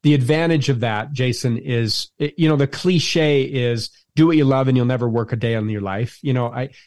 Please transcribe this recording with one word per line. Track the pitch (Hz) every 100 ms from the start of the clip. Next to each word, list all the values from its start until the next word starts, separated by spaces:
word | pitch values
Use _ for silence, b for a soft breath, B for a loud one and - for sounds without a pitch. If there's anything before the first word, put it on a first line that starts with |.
the | 147
advantage | 143 123 156 165 160 135
of | 123
that, | 117 107 123
Jason, | 135 127 120 127 113
is, | 143 120 113 - - -
it, | 147 -
you | 156
know, | 147
the | 139
cliche | - 180 175 - 175 156 143
is | 135 135 123 117 - b b -
do | 165
what | 156
you |
love | 135 135 131
and | 127
you'll |
never | 123 127 120
work | 113 113
a | 117
day | 117
in | 113 107
your | 104
life. | 98 98 120 -
You | 147
know, | 127 120
I, | 123 135 B